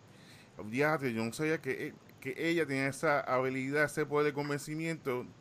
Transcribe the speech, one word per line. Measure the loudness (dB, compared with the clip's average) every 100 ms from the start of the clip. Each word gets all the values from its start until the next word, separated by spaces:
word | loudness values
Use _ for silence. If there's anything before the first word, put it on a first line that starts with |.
| -20 -20 -20 -20 -20 -12 -4
Diatre, | 0 2 2 0
yo | 0
no | -2
sabía | 0 -2 0
que, | -2 -4 -6 -10 -20 -12
que | -8 -2
ella | 0 2 2
tenía | 0 0
esa | 0 2 2
habilidad, | 2 2 2 0 0 2
ese | 2 0
poder | 0 2 2
de |
convencimiento | 2 -2 -2 -4 -4 -4 -2 -2 -2 -4 -14